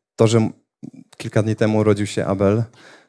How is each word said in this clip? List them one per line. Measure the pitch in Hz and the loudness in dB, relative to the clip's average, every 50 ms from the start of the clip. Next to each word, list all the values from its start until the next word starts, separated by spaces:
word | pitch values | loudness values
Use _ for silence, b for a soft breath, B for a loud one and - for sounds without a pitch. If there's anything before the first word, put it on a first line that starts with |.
| _ _ _ | _ _ _
to, | - 113 110 | 2 2 4
że | 113 117 | 4 2
m-, | 110 101 - - _ _ _ _ - - - - - _ _ - | 0 0 -4 -8 _ _ _ _ -20 -20 -20 -20 -20 _ _ -14
kilka | - - - 113 104 | -14 -4 -2 -2 -2
dni | 110 107 | -2 -2
temu | - 113 107 107 107 | -2 0 0 0 2
urodził | 107 107 104 101 104 101 | 2 2 0 0 -2 -4
się | - 113 - | -6 -6 -4
Abel, | - 98 95 101 98 104 113 117 - B B B B B B B | -4 -2 0 2 2 2 0 -2 -4 B B B B B B B